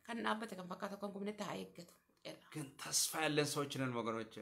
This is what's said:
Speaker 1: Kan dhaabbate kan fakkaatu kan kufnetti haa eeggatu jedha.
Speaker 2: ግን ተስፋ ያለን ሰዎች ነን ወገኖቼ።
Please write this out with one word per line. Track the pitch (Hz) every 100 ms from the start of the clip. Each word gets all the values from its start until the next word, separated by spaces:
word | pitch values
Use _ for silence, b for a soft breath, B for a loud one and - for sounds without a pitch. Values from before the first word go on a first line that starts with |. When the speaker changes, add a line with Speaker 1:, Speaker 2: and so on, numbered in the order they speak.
Speaker 1:
Kan | - 233
dhaabbate | 214 214 220 185
kan | 180
fakkaatu | 185 202 202
kan | 208
kufnetti | 196 202 214
haa | 196 190
eeggatu | 185 - 269 - _ _ -
jedha. | 160 -
Speaker 2:
ግን | 151 135 -
ተስፋ | - 147 - 165
ያለን | 156 151 143
ሰዎች | 147 143 139
ነን | 131
ወገኖቼ። | 120 120 113 110 -